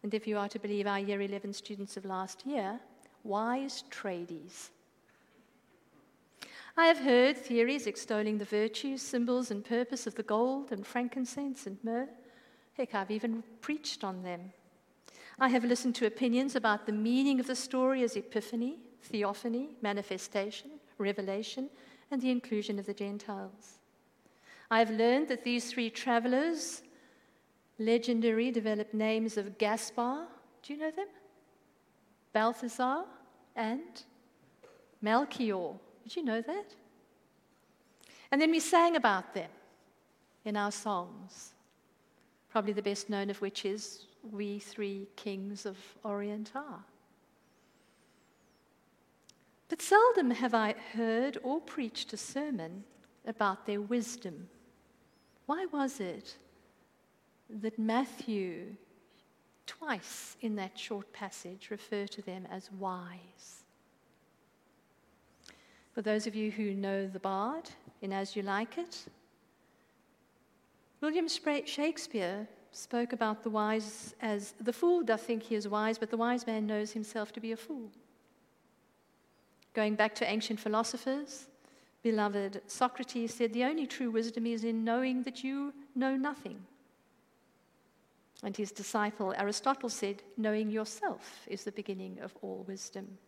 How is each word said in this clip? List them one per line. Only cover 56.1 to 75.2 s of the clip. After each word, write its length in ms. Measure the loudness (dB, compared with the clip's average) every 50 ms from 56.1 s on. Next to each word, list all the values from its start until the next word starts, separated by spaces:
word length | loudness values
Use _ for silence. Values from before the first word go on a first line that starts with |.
| -6 -8 -12 -16 -18 -20 -20 -20 -20 -20 _ _ _ _ _ _ _ _ _ _ _ _ _ _ _ _ _ -12 -10 -4
that 180 | -4 -4 -2 0
Matthew, 960 | 2 4 4 4 2 0 -4 -10 -4 -2 -2 -2 -2 -2 -4 -8 -10 -12 -14 -18 -20 _ -20 -20 _ _ _ _ _ _ _ _ _ _ _ _ _
twice 680 | -16 -14 -10 -4 -4 -4 -4 -4 -10 -12 -12 -12 -14 -14 -6
in 160 | -4 -2 -2
that 220 | -2 -4 -6 -8 -10
short 340 | -8 -6 -6 -6 -6 -12
passage, 560 | -10 -10 -10 -10 -10 -12 -14 -14 -14 -14 -10 -10
referred 400 | -10 -10 -6 -4 -4 -4 -4 -4
to 120 | -8 -10
them 260 | -10 -10 -10 -10 -10 -10
as 220 | -10 -12 -10 -12
wise? 920 | -10 -6 -6 -4 -4 -6 -8 -12 -16 -16 -18 -20 -20 -20 -20 -20 -20 -20 -20 _ _ _ _ _ _ _ _ _ _ _ _ _ _ _ _ _ _ _ _ _ _ _ _ _ _ _ _ _ _ _ _ _ _ _ -20 -20 -20 -20 -20 -20 -20 -20 _ _
For 80 | _ -4
those 260 | 0 2 2 2 0
of 80 | -2 -2
you 160 | -2 -2 -2
who 220 | -2 -2 -2 -2
know 340 | -2 -2 -2 -2 -2 -2 -2
the 140 | -4 -6 -4
Bard 480 | -2 -2 0 0 0 0 -2 -4 -8 -12 -18 -20 -20 -20 -16 -10
in 140 | -6 -4 -2
As 200 | -2 -2 -2 -4
You 80 | -4
Like 360 | -2 0 0 0 0 -2 -6 -8
It, 260 | -8 -8 -10 -14 -16 -16 -20 _ _ _ _ _ _ _ _ _ _ _ _ _ _ _ _ _ _ _ _ _ _ _ _ _ _ _ _ _ _ _ _ _ _ _ _ _
William 240 | -2 0 0 0 0
Spra-, 400 | 0 -2 -2 0 0 0 0 -2
Shakespeare 800 | -4 -2 0 0 0 0 -2 -8 -4 -2 -2 -2 -2 -2 -4 -8 -10 -12 -20 -20 -20
spoke 400 | -16 -16 -10 -4 0 0 0 0
about 300 | 0 0 0 0 0 -2
the 80 | -4 -2
wise 640 | 0 2 2 2 2 0 -2 -4 -12 -12 -14 -16 -10 -6
as, 300 | -2 -2 -2 -2 -4 -8 -12 -4
"The 140 | -4 -4
fool 300 | 0 4 4 6 6 6
doth 180 | 6 4 2 2